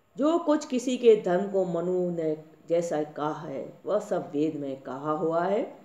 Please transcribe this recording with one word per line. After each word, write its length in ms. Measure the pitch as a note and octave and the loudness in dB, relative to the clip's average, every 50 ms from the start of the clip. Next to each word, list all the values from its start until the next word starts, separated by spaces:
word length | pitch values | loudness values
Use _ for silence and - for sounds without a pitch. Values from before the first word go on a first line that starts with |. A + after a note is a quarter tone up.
| _ _ _ | _ _ _
जो 220 | F#3 C4+ D#4 E4 E4+ | 0 2 2 2 2
कुछ 280 | - D4+ D4+ D4+ - | 2 2 2 2 0
किसी 300 | - B3+ B3 - C4+ B3 | -2 -4 -2 -2 -2 -4
के 260 | A3+ A#3+ A#3 G#3+ G3+ | 6 8 8 8 8
धर्म 300 | - F#3 F3 F#3 G3+ G3 | 6 2 0 0 0 0
को 120 | G3 F#3+ F#3 | 0 0 0
मनु 460 | F3+ E3+ E3+ E3+ F3+ F#3 F3+ F3+ F3 | 0 0 -2 -2 0 0 0 0 -2
ने 340 | F3 E3 D#3+ D#3 D#3 D#3 - - - - - - | -2 -2 -2 -2 -2 -4 -6 -18 -20 -20 -6 -2
जैसा 340 | E3+ E3+ F3 E3+ E3+ D3+ | 0 0 0 0 -2 -2
कहा 460 | D3+ D3+ - - D3 D#3 D3+ D3+ D#3+ D#3 | -2 -4 -6 -4 -4 -4 -4 -6 -8 -10
है, 320 | C#3 B2+ - - - - - | -8 -8 -10 -10 -14 -14 -4
वह 140 | D3+ F#3 G#3 | -2 -2 -2
सब 300 | G3 - G3 F3 - - | 0 -2 -4 -4 -4 -4
वेद 240 | - C#3+ D3+ D#3+ D3 | -2 0 0 0 0
में 240 | C#3+ C#3+ C#3 C3+ C3+ | -4 -6 -6 -8 -8
कहा 300 | - B2 B2 C3+ C#3+ D#3 | -10 -12 -12 -6 -4 -2
हुआ 320 | D3+ D#3+ F#3 D#3+ E3 E3+ F3 | -2 0 0 0 0 0 2
है, 180 | F#3+ G3 A#3 - - - - | 2 0 0 -2 -4 -10 -18